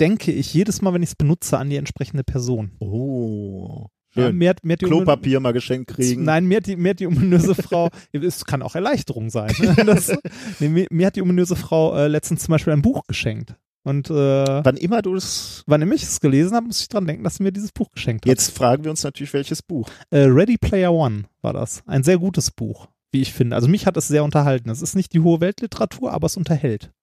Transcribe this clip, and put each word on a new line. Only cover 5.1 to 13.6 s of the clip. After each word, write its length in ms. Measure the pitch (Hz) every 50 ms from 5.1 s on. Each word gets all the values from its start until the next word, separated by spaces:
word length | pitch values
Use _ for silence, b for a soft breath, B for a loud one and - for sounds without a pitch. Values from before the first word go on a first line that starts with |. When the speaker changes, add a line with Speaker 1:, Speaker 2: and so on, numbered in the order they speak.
| 143 - - 139 131 135
Speaker 2:
mal 120 | 131 123
geschenkt 360 | 117 123 - - 127 127 123 - -
kriegen. 300 | - 127 127 123 123 135
Speaker 1:
Nein, 220 | 151 156 160 185
mir 100 | 180 190 220
hat 80 | 185
die, 80 | 196 196
mir 140 | 175 175 185
hat 100 | 196 -
die 60 | 190
ominöse 480 | 170 170 131 156 185 180 170 165 190 185
Frau, 360 | - 170 - 180 170 170 165 - -
<laughs> 120 | - _
es 320 | - 147 147 180 - - -
kann 180 | - 151 135
auch 120 | 113 - -
Erleichterung 560 | 160 190 240 294 - - - 135 120 110 113
sein. 220 | - 117 107 107 107
<laughs> 300 | - 202 202 160 175 214
Das... 260 | 208 208 170 - - 196 - - 175 B B B 226 185 B
Nee, 100 | 147 151
mir, 180 | 160 175 190 -
mir 160 | - 160 185 196
hat 80 | -
die 60 | 214
ominöse 320 | 175 175 180 180 180 175 180
Frau, 400 | - - - 165 160 160 160 -
äh, 120 | 143 143 151
letztens 340 | 151 151 - - 170 - -
zum 80 | -
Beispiel 200 | 160 151 - 170
ein 100 | 151 147
Buch 200 | 143 233 269 - -
geschenkt. 480 | - - - - 113 110 110 117 - - -